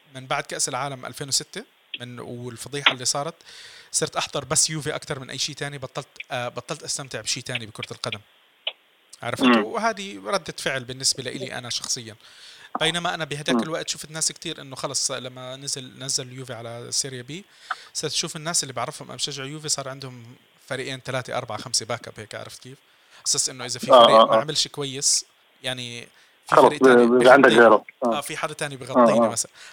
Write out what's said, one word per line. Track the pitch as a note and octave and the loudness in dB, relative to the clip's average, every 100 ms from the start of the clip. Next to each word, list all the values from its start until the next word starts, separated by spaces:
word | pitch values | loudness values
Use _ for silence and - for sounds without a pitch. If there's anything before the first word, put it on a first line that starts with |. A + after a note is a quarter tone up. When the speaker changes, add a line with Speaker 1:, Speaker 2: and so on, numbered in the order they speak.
| _ C3 | _ -18
Speaker 1:
من | C3 | -6
بعد | D3 | -6
كأس | - D#3 D3 | -6 -4 -4
العالم | B2+ C#3+ B2+ - | -4 -6 -8 -12
ألفين | - C#3+ | -12 -4
وستة | - A#2 - C4+ _ _ - | -4 -4 -12 -16 _ _ -14
من، | B2 B2 | -14 -14
والفضيحة | B2+ A#2+ B2 A#2 B2 C#3+ C#3+ | -12 -10 -12 -12 -10 -4 -4
اللي | C3 B2 | -2 -4
صارت، | C#3+ D3+ - - - - - - | -4 -6 -12 -20 -20 -20 -20 -10
صرت | - D3+ D#3+ | -4 -4 -4
أحضر | - D3 C3 | -4 -6 -2
بس | D#3 - | 0 0
يوفي | D#3 C#3+ C3 | -2 -6 -8
أكتر | - C3+ | -8 -10
من | B2+ | -10
أي | C#3 | -8
شيء | - C#3 | -8 -6
تاني. | C#3+ C#3+ | -10 -10
بطلت، | C3 D3+ - - - | -10 -10 -12 -18 -10
آه، | C3 A#2+ | -8 -6
بطلت | A#2+ - D3+ | -10 -10 -10
أستمتع | D#3 - C3+ A#2+ | -8 -8 -8 -10
بشيء | G#2+ C3 | -6 -6
تاني | B2+ B2 A2 | -6 -10 -10
بكرة | - - | -12 -14
القدم. | A2+ A#2+ G#2 - _ _ _ - - _ _ _ - | -8 -8 -8 -14 _ _ _ -12 -12 _ _ _ -10
عرفت؟ | A#2 - | -6 2
Speaker 2:
مم. | C4 A#3 | 4 4
Speaker 1:
وهذه | A3 A3 A3+ G3+ G3 G3+ G3 | 2 -2 -2 -2 -8 -10 -4
ردة | G3 D#3+ - | -4 -4 -8
فعل | E3 C3 | -4 -4
بالنسبة | A#2+ C3 - - | -6 -4 -2 -2
لإلي | B2 C#3+ B2+ B2 | -6 -8 -8 -10
أنا | B2 | -8
شخصيًا. | - - B2+ A2 G#2+ - - - - - - | -8 -6 -6 -8 -18 -20 -20 -20 -20 -12 -2
بينما | D#3+ F3 F3 | -2 0 -4
أنا | F3 D#3 | -4 -6
بهداك | C#3+ - A#2 | -6 -2 -2
Speaker 2:
مم. | |
Speaker 1:
الوقت | D#3 D#3+ D#3 | -2 -6 -6
شفت | - - | -8 -10
ناس | D#3 - | -6 -6
كتير | - E3 D3+ | -6 -12 -12
إنه | C#3 C3 | -14 -10
خلص | D3+ C3 - | -6 -4 -4
لما | B2+ B2+ B2+ B2+ C3+ | -4 -8 -12 -14 -12
نزل، | C#3 C#3 C3 B2+ | -8 -10 -10 -12
نزل | C3 C#3+ B2+ | -6 -6 -6
اليوفي | B2+ C3 | -12 -12
على | A2+ A#2 A#2+ A#2+ | -12 -12 -12 -6
سيريا | - C#3 B2+ | -6 -6 -10
بي، | A#2+ E3+ G3+ _ - - - | -14 -16 -18 _ -14 -14 -12
صرت | - D3+ | -8 -6
أشوف | - E3+ D#3+ | -4 -6 -8
الناس | D#3+ F3 | -4 -4
اللي | C#3 | -4
بعرفهم | B2 B2+ - B2 | -6 -8 -8 -14
أم | B2 | -8
شجع | - C#3 | -8 -6
يوفي | C3+ D3+ D3+ | -10 -10 -6
صار | - C3 | -6 -6
عندهم | C#3 C3+ B2 A#2 C3 _ _ - | -12 -14 -16 -20 -20 _ _ -10
فريقين، | C3+ C3 C3 | -8 -8 -10
ثلاثة، | C#3 C3 B2 A#2 | -6 -6 -4 -6
أربعة، | B2+ G#2+ | -6 -10
خمسة | B2 - A2+ | -4 -4 -4
باك | A#2 - | -6 -8
أب | - | -16
هيك، | G#2 A2 | -14 -14
عرفت | A2 - | -14 -18
كيف؟ | B2+ C#3 _ _ _ - - | -20 -20 _ _ _ -10 -4
أساس | - - | -2 -2
إنه | C3 B2 | -6 -8
إذا | A#2+ | -8
في | - | 6
Speaker 2:
آه، | B2+ | 8
Speaker 1:
فريق | A#2 A2 | 10 8
Speaker 2:
آه، | A2+ | 8
Speaker 1:
ما | |
Speaker 2:
آه. | A2 | 4
Speaker 1:
عملش | A2+ A2 - | 2 -2 -4
كويس، | - C#3 C3 - - - _ _ _ | -4 -8 -2 0 0 -2 _ _ _
يعني | B2+ B2+ A#2+ A#2+ A#2+ _ _ _ - | -8 -8 -8 -12 -16 _ _ _ 4
في | - | 8
Speaker 2:
خلص | C3 | 8
Speaker 1:
فريق | D3 | 8
تاني | C3 A#2+ A#2 | 8 8 8
Speaker 2:
ب-، | |
ب-، | B2 B2+ | 8 10
عندك | C#3 C3 | 10 10
Speaker 1:
بيغطيني. | A2+ | 10
Speaker 2:
غيره. | A#2 G#2 - _ | 10 8 4 _
آه. | B2 C#3+ | -2 -2
Speaker 1:
آه، | |
في | - D3+ | -4 -6
حدا | D#3+ | -6
تاني | D3+ D3 C3 | -6 -8 -8
بيغطيني | B2+ B2+ A#2 A2 | -2 4 6 6
Speaker 2:
آه، | A2+ | 2
آه. | |
Speaker 1:
مثلًا. | A2+ - - - | 0 -6 -10 -20